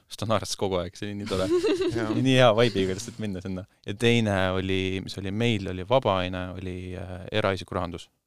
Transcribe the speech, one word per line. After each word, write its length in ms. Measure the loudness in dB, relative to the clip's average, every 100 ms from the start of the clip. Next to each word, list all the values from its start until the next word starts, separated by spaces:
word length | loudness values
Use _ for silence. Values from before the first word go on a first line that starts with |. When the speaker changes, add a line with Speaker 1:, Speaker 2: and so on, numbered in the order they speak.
| _
Speaker 1:
sest 140 | -8
ta 60 | 0
naeratas 260 | 0 0 -2
kogu 220 | 0 0
aeg, 160 | -2 -8
see 140 | -10
oli 80 | -8
nii 80 | -4
tore. 180 | -2 2 2 2
Speaker 2:
<laughs> 260 | 0 0 -2
Jaa. 100 | -2
Speaker 1:
Nii, 100 | 2
nii 120 | 4 8
hea 120 | 8 8
vibe'iga 400 | 4 4 0 -2
lihtsalt 220 | -8 -8
minna 220 | -8 -6
sinna. 220 | -6 -8 -10 _ -12
Ja 80 |
teine 420 | 0 4 4 4 2 2 0
oli, 460 | 0 0 0 -2
mis 140 | -6 -8
oli 140 | -6 0
meil, 320 | 0 0 -2
oli 160 | -6 0
vaba 300 | 2 2 0
aine, 240 | 0 -4 -6 -8
oli, 220 | -8 -8 -10 -10
äh, 300 | -10 -12 -4 0
eraisiku 340 | 0 -2 -4 -6
rahandus. 300 | -4 -8 -14 _